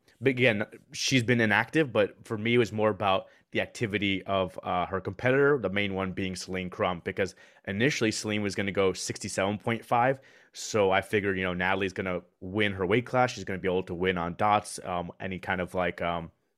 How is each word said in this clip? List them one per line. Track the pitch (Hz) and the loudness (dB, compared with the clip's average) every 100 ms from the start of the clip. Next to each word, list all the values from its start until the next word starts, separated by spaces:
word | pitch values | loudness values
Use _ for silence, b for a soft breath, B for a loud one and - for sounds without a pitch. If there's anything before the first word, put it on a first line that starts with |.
| _ b | _ b
but | 127 | -2
again, | 127 123 104 107 - _ | 4 2 2 -2 -8 _
she's | - - 135 | -6 0 2
been | 110 120 | 2 2
inactive, | 110 104 120 156 147 | 4 4 2 0 0
but | 110 98 - | 2 0 0
for | - 110 | -10 -6
me, | 110 | 2
it | 120 | 2
was | 110 | 2
more | 110 107 | 2 0
about | 98 104 95 - b b | 2 2 0 -2 b b
the | 107 | -4
activity | 95 - 117 101 101 95 - | -4 -2 -2 0 0 0 0
of, | 98 92 - | 0 0 -4
uh, | - 90 90 | -4 -2 0
her | 95 | -2
competitor, | 92 98 123 131 143 147 | -6 -2 0 4 4 2
the | 98 | 0
main | 98 101 95 | -2 -2 -2
one | 95 | -4
being | 90 95 92 | -2 -4 -6
Celine | - 92 90 | -6 -6 -6
Crump, | - 98 87 | -2 -2 -2
because | 90 95 95 - B B - | -6 -2 -2 -4 B B -6
initially | 98 127 147 113 | 0 2 2 0
Celine | 110 107 104 | 0 -2 -2
was | 104 | -2
gonna | 92 101 | -2 -2
go | 95 98 | 2 2
sixty-seven | 90 - - 101 - 98 104 | 0 -6 -8 -6 -2 0 0
point | - 113 | -2 -4
five. | - 123 123 135 b b b | 0 2 2 2 b b b
So | - - 110 98 | -14 -4 2 4
I | 95 | 4
figured, | 98 110 101 95 | 2 0 0 0
you | 92 | 0
know, | 87 | 0
Natalie's | 92 95 98 | 0 2 0
gonna | 92 95 90 - _ | -4 -4 -4 -6 _
win | 95 98 104 | -6 -2 0
her | 95 90 | 0 2
weight | 113 123 | 2 2
class. | 127 123 | 2 2
She's | 123 | 0
gonna | 95 95 | -8 -4
be | 92 | 0
able | 92 | 0
to | 90 87 | -2 -2
win | 92 90 | 0 0
on | 85 85 | -2 0
dots, | 107 104 - - - | 2 2 0 -10 -6
um, | 90 87 - | -6 -6 -8
any | 98 92 | -8 -8
kind | - 92 | -4 -2
of, | 87 | -2
like, | 92 87 - | -2 -2 -2
um, | 87 85 85 _ _ | -4 -4 -8 _ _